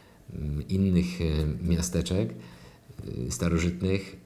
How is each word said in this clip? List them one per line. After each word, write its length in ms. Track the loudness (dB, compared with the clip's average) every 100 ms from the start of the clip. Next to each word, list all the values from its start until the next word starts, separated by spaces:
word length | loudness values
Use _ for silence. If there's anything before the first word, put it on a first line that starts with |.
| -20 -20 -14
mm, 340 | -8 -4 -4 -2
innych, 520 | 2 4 4 2 0
e, 440 | 0 2 0 0 2
miasteczek, 680 | 2 2 0 0 0 0 -4 -14 -18 -20 -20 -20 -14 -10 -6 -6
e, 20 |
starożytnych, 840 | -2 2 2 2 0 0 0 -2 -16